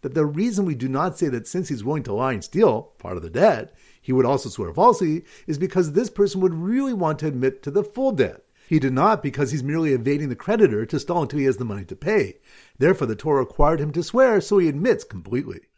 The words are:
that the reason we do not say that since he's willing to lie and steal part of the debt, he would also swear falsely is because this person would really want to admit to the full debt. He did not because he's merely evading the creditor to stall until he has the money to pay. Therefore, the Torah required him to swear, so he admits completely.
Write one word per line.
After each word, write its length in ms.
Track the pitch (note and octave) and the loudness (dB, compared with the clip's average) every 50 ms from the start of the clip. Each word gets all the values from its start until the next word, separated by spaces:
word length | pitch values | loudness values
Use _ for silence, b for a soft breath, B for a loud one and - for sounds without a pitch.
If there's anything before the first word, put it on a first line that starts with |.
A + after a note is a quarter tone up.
that 100 | - C3+ | -8 -4
the 140 | B2+ D#3+ D3+ | 0 0 0
reason 400 | D3 C#3+ D#3 G#3 B3 G#3+ F#3+ G3 | 0 0 -2 -2 0 0 0 0
we 80 | F3+ D3+ | 0 -2
do 120 | A#2 B2 | -2 -4
not 320 | C3 C3 C#3 D#3+ F#3 - - | -2 -2 0 -2 -2 -2 -2
say 100 | F3 D3 | -2 -2
that 200 | B2 A2+ A2 - | -2 -4 -6 -6
since 220 | - F3+ F3 - | -6 -6 -4 -4
he's 120 | D3 A#2 | -6 -6
willing 200 | G2+ B2 D3+ D#3 | -4 -4 -4 -4
to 100 | A#2 - | -4 -4
lie 220 | G2+ G#2+ B2+ C3 B2+ | -2 -2 -2 -2 -2
and 100 | G2+ - | -4 -8
steal 480 | - - F3 A3+ E3+ A2+ A2 B2 - _ _ | -4 2 4 4 4 4 2 -4 -10 _ _
part 180 | - F2+ F#2 | -12 -10 -10
of 60 | F2 | -8
the 80 | D#2+ E2 | -10 -6
debt, 440 | D#2+ A#2+ F#3 A3 D#3 A2 - - b b b b b b | 0 4 4 4 4 2 -4 -12 b b b b b b
he 100 | _ - | _ 0
would 140 | B2+ B2+ A#2+ | 2 2 4
also 240 | A#2+ C#3 C3+ - A#2+ | 4 2 0 -2 -6
swear 200 | - - G2+ E2+ E2 | -8 -8 -8 -6 0
falsely 500 | - E3+ - A3 - F#3+ D#3+ D3+ E3+ B B B B B | 4 4 4 4 4 0 -2 -2 -4 B B B B B
is 100 | B D#3 | B -4
because 360 | C#3+ F3+ F#3 - F#3 F3 D#3 | -4 -4 -2 0 0 0 2
this 180 | C#3+ F#3 B3 - | 0 0 -2 -2
person 320 | - - G3+ G3 - F#3+ | 0 0 0 2 2 0
would 100 | F#3 F3+ | 0 0
really 400 | E3 D#3+ E3+ F#3+ A#3 C4+ C#4 C4+ | 0 0 -2 -2 0 0 0 -2
want 260 | B3 G3 F3+ D#3 D#3 - | -2 -2 0 -2 -2 -2
to 60 | D3+ | -4
admit 360 | D#3 C#3 B2 B2+ C3+ C3 - | -4 -2 0 -2 -2 -2 -2
to 80 | - D3 | -10 -2
the 120 | C#3 G3+ | -2 -2
full 300 | G3+ G#3 - B3 C4+ C4+ | -2 -2 -4 -2 -2 0
debt. 320 | A3 F3 A#2+ - - - _ _ b b b b | 2 2 0 0 0 -10 _ _ b b b b
He 100 | D#3+ D#3 | 0 2
did 140 | C3 C3+ | 2 2
not 300 | B2+ B2+ D#3+ G#3 A3 - | 2 2 4 4 2 2
because 280 | - C#3+ - C#3+ D3 B2 | -2 -6 -2 -2 -2 -2
he's 140 | D3 D3 B2 | -2 -6 -4
merely 300 | C#3 D3+ E3 D#3+ D3+ C3+ | -4 -2 -2 0 0 0
evading 340 | B2 A2+ C3+ C#3+ C#3+ D3+ C#3 | 0 0 0 -2 -2 -2 -6
the 80 | A#2+ | -8
creditor 480 | - - F#3 G#3+ A3+ G#3+ D3 A2 G#2 A2+ | -8 -4 -2 2 4 4 4 4 0 -4
to 160 | - - C#3+ | -2 -4 -6
stall 220 | - - F3 F3 | -4 -2 -2 -2
until 160 | D3+ A#2+ - D3 | -2 -2 -2 0
he 80 | C#3 | 0
has 100 | C3+ B2+ | 0 0
the 80 | G#2 B2 | 0 -4
money 220 | A2+ G2+ G2+ F#2+ | -8 -6 -8 -10
to 100 | - F2+ | -12 -14
pay. 400 | - - E3+ A3 G#3 C3+ - - _ b b b b b b b b | -8 -4 0 0 0 0 -2 -6 _ b b b b b b b b
Therefore, 280 | B2+ D#3+ F#3+ C3 C#3 | 2 2 4 2 0
the 100 | A2+ A2 | -4 -4
Torah 240 | G#2 - D#3 D3 C#3 | -4 0 0 2 2
required 400 | B2 - - - D3 D3 D#3+ D#3 | 0 -2 2 4 4 4 4 2
him 120 | C#3+ D3+ | -2 -4
to 100 | D3 E3 | -4 -6
swear, 400 | E3+ - - A#3+ C4 B3+ A3 G3 | -6 -2 2 4 4 6 4 2
so 160 | - - G#3 G3 | 2 2 2 4
he 100 | F3+ D#3+ | 4 2
admits 360 | C#3 C#3+ F3 B3 G3 - - | 0 0 0 0 0 0 -2
completely. 560 | - - F#2 E2 F#2+ A2 B2+ D3 C3 F#2 - _ _ _ | -12 -16 -16 -10 -6 -6 -6 -4 -6 -12 -16 _ _ _